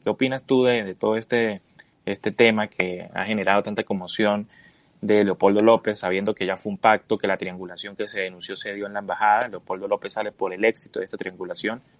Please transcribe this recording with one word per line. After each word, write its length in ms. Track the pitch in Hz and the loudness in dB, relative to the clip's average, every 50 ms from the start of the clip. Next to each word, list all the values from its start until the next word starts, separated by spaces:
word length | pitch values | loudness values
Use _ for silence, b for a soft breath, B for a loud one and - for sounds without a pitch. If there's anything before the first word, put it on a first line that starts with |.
| - | -4
¿Qué 60 | 104 | -2
opinas 340 | 104 - 135 131 131 131 - | 0 0 0 -2 -2 -6 -2
tú 220 | - 135 127 127 | 2 2 4 4
de, 180 | 123 120 117 104 | 4 2 0 -2
de 120 | 95 90 | -4 -6
todo 200 | - 113 107 110 | -2 -2 0 0
este, 460 | 113 113 - 120 117 113 110 101 95 _ b b b b b b _ - | -2 -2 -2 0 0 0 0 -2 -6 _ b b b b b b _ -8
este 280 | - 101 - - 110 | -8 -6 -4 -4 -6
tema 360 | 101 - 117 113 110 110 107 | 2 4 6 6 6 2 -2
que 400 | - _ - 92 90 90 90 87 - - | -4 _ -4 -4 -4 -4 -8 -12 -10 -6
ha 120 | 92 92 | -6 -4
generado 360 | 107 110 104 95 95 98 101 | -2 -2 -2 2 2 2 2
tanta 220 | 101 107 104 110 104 | 2 0 -4 -4 -4
conmoción 640 | - 107 95 90 87 - - 107 104 104 104 107 b b b b b b b b b b - | -4 -4 -6 -6 -8 -2 0 2 2 2 0 -4 b b b b b b b b b b -8
de 220 | - 104 104 104 101 | 0 2 4 4 4
Leopoldo 380 | 98 92 - - 98 101 107 | 4 2 2 4 4 4 6
López, 380 | 107 113 117 110 - 110 104 - | 6 6 6 6 4 -2 -4 -2
sabiendo 340 | - 90 92 98 101 107 104 | -4 -2 -2 0 -2 -2 -4
que 140 | - 95 | -2 -2
ya 100 | 92 95 | -4 -4
fue 140 | - - 107 | -4 -6 -8
un 60 | 98 - | -6 2
pacto, 360 | - 110 107 104 _ - 110 | 4 4 4 4 _ -2 -4
que 100 | 101 - | -2 0
la 100 | 98 95 | 0 0
triangulación 580 | - - 92 90 90 92 90 90 82 - 101 101 | -2 -4 -8 -10 -10 -12 -14 -12 -14 -14 -14 -8
que 120 | - 107 | -8 -8
se 140 | 104 104 101 | -8 -4 -6
denunció 340 | 95 92 92 87 87 - 95 | -6 -6 -8 -12 -12 -12 -12
se 180 | - - 107 101 | -10 -10 -10 -8
dio 140 | 101 101 | -8 -8
en 60 | 101 101 | -6 -6
la 60 | 104 | -8
embajada? 480 | 101 95 87 - 107 104 104 113 123 117 | -6 -6 -4 0 2 4 4 4 2 -2
Leopoldo 380 | 98 87 _ - 92 92 98 | -6 -12 _ -8 -8 -6 -2
López 260 | 101 104 101 - 101 - | -2 -2 -2 -2 -8 -6
sale 180 | 110 104 104 | -6 -6 -6
por 200 | - - 98 95 | -4 -4 -6 -4
el 140 | 92 95 107 | -2 0 0
éxito 340 | 113 110 - - - - 101 | 0 0 0 -10 -10 -8 -8
de 60 | 95 | -8
esta 120 | - - | -8 -8
triangulación. 640 | - 98 92 92 87 92 90 90 - - 104 113 127 _ _ _ | -10 -10 -10 -8 -10 -10 -10 -8 -6 -4 -6 -6 -6 _ _ _